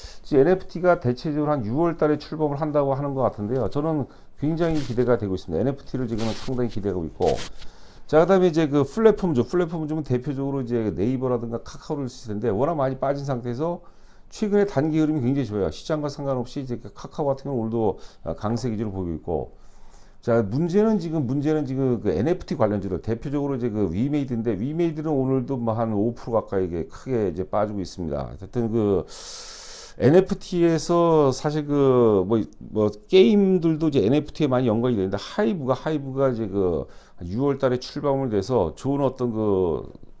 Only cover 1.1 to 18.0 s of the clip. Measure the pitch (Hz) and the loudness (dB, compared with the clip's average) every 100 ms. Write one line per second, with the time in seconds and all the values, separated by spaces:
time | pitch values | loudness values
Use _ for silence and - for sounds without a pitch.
1.1 | 123 160 147 147 147 104 135 170 165 151 | -2 -2 -2 0 -2 -2 0 0 2 0
2.1 | 147 - 156 151 139 156 147 139 135 143 | 0 -2 -2 -2 0 0 0 2 0 -2
3.1 | 135 113 - 104 131 101 139 160 156 123 | 0 0 0 -2 0 0 0 0 -2 -4
4.1 | - - - 147 160 170 156 135 113 123 | -10 -18 -4 -2 0 0 0 -2 0 2
5.1 | 113 101 92 - 82 123 135 - 131 120 | 2 0 -4 -2 0 0 -2 -8 -6 -4
6.1 | 110 113 104 - 127 120 110 98 90 78 | -2 -2 -2 -4 -2 -2 -2 -2 -2 -4
7.1 | - 82 64 - - - - - - - | 0 0 0 -4 -8 -10 -12 -18 -14 2
8.1 | 151 170 190 180 156 156 147 135 226 220 | 4 6 6 6 4 4 2 2 4 4
9.1 | 208 185 135 113 175 170 170 151 160 147 | 6 2 2 2 0 0 -2 -4 -4 -2
10.1 | 127 135 135 139 139 117 120 107 78 113 | -2 -2 -4 -2 -2 -2 0 0 0 0
11.1 | 131 127 123 117 117 - - - 147 127 | 0 -2 -2 -4 -8 -10 -14 -8 -6 -6
12.1 | - 113 104 113 101 147 156 135 131 139 | -10 -8 -2 0 0 0 0 -2 -2 -2
13.1 | 143 143 123 120 120 165 175 - - - | -2 -4 -4 -4 -4 -4 -4 -10 -20 -20
14.1 | - - - 208 202 202 135 156 156 156 | -20 -16 -4 2 2 2 2 2 2 2
15.1 | 156 120 139 113 104 85 - - 156 147 | 2 0 0 -2 0 -2 -2 -4 -4 -4
16.1 | 139 139 127 117 147 131 117 101 - 147 | -6 -4 -4 -4 -8 -8 -8 -10 -16 -12
17.1 | - 143 135 143 127 110 117 107 - | -4 -2 -2 -2 -4 -2 0 0 -2